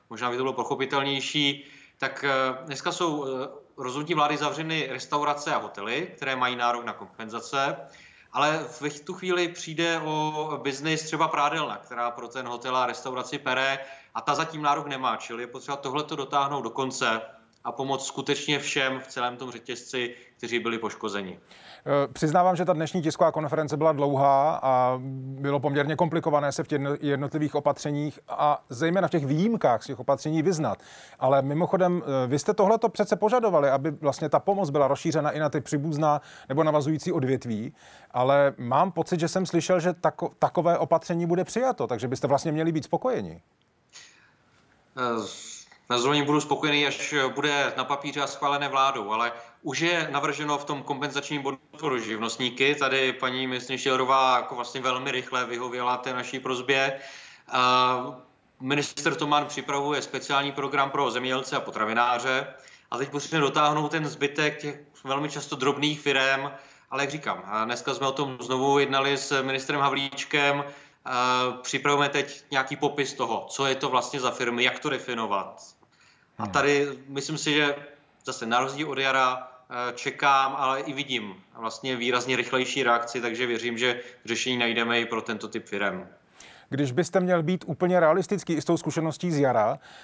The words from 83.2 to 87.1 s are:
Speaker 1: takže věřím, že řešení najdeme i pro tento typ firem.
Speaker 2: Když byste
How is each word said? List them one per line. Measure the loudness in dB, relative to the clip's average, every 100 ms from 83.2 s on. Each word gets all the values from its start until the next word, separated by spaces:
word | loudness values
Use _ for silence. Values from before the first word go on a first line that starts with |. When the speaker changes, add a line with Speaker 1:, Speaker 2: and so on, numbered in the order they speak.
Speaker 1:
takže | -4 -2 -2
věřím, | -2 -2 0
že | 0 -2 -6 -18 -6
řešení | -4 -2 0
najdeme | 0 0 2 0
i | 0
pro | -4
tento | -4 -8 -6
typ | -10 -8
firem. | -4 -4 -4 -12 -20 _ _ -20 -20 -10
Speaker 2:
Když | -2 -2
byste | 0 2